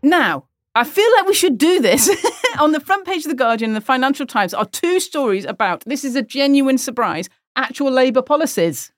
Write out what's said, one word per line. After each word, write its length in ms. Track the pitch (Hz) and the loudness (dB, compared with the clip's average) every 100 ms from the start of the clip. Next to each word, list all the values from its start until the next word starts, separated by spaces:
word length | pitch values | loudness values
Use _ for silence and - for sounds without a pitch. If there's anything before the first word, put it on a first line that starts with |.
| 277 | 4
Now, 360 | 349 220 147 _ _ _ | 2 2 -2 _ _ _
I 100 | 226 | -2
feel 280 | 240 - 440 453 | -2 2 4 4
like 120 | 381 | 4
we 60 | |
should 240 | - 359 226 | 2 2 2
do 220 | 311 370 | 2 4
this. 300 | 220 208 226 392 466 - | 4 4 2 2 0 -2
<laughs> 180 | 508 466 | -4 2
On 120 | 302 | 0
the 80 | 311 | 0
front 260 | - 392 370 | -2 -4 -2
page 200 | 370 302 | -6 -4
of 40 | |
The 60 | 269 | -2
Guardian 360 | 240 226 226 | 0 0 -2
and 40 | 214 | -4
the 60 | |
Financial 440 | 214 262 262 277 277 | -2 0 0 -2 -4
Times 280 | 226 190 | -2 -2
are 120 | - - | -2 -6
two 340 | - 339 359 | -4 -2 0
stories 460 | - 302 262 196 202 | -2 -2 0 -2 -4
about, 380 | - 202 185 - | -4 -2 -2 -6
this 180 | 277 | -6
is 120 | 269 247 | -4 -6
a 60 | |
genuine 560 | 214 262 277 277 269 262 | -6 -2 2 4 2 0
surprise, 520 | 262 240 214 156 180 _ _ - | -2 -4 -4 -4 -8 _ _ -6
actual 360 | 240 247 277 | -6 -4 0
Labour 300 | 262 254 247 | 2 2 2
policies. 680 | 254 294 320 - 170 139 - | 0 0 0 0 -2 -2 -12